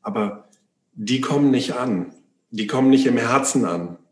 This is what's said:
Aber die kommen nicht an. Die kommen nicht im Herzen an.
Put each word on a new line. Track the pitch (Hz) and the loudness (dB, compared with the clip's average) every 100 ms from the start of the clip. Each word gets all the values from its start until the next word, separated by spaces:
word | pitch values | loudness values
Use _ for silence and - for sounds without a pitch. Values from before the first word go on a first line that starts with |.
Aber | 113 107 104 - _ _ _ _ _ | -6 -4 -6 -8 _ _ _ _ _
die | - 107 131 | -12 -4 -2
kommen | 131 147 143 | 0 2 2
nicht | 123 117 | 2 -2
an. | 123 127 95 82 - _ _ _ | -4 -4 -4 -6 -14 _ _ _
Die | 110 107 | -8 -4
kommen | 131 131 | 2 6
nicht | 135 135 | 6 4
im | 120 | 2
Herzen | 117 135 - 135 104 | 2 0 2 0 0
an. | 85 87 - _ | -2 -6 -12 _